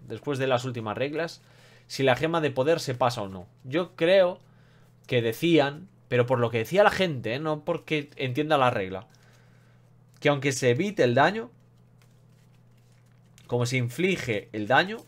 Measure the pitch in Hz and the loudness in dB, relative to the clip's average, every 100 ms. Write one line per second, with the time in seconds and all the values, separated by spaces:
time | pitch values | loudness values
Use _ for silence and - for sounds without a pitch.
0 | - 110 - 135 131 123 127 120 110 104 | -14 -10 -6 -2 0 0 -2 -8 -6 -4
1 | 139 151 - - _ - - - - - | -4 -4 -8 -10 _ -20 -20 -20 -14 0
2 | 131 123 160 170 147 120 135 165 - 123 | 2 2 2 0 0 0 0 0 -2 0
3 | 123 120 98 95 90 _ 131 151 170 - | 0 -2 -8 -10 -16 _ -6 -4 -4 -2
4 | 165 190 180 190 - _ _ _ _ _ | 4 4 4 0 -16 _ _ _ _ _
5 | - 127 113 113 170 160 139 151 185 _ | -4 0 0 0 2 4 2 -2 -18 _
6 | - 123 123 123 117 117 113 180 208 - | -4 0 2 2 0 0 0 4 4 4
7 | 185 131 107 127 156 151 160 160 - 156 | -2 -2 -6 -4 -4 -4 -4 -6 -4 -4
8 | 143 - 135 123 151 147 127 113 95 95 | -4 -8 -4 -2 2 4 4 2 -6 -8
9 | - _ _ _ _ _ _ _ _ _ | -14 _ _ _ _ _ _ _ _ _
10 | _ - 143 143 139 131 131 120 202 202 | _ -2 0 0 0 0 2 2 0 2
11 | 123 120 156 214 240 _ _ _ _ _ | 2 4 2 0 -10 _ _ _ _ _
12 | _ _ _ _ _ _ _ _ _ _ | _ _ _ _ _ _ _ _ _ _
13 | _ _ _ - - 123 120 131 120 139 | _ _ _ -20 -6 -2 0 -2 -2 -2
14 | 185 180 123 104 - 110 104 135 185 226 | -2 -2 -2 -6 -6 -8 0 2 2 -4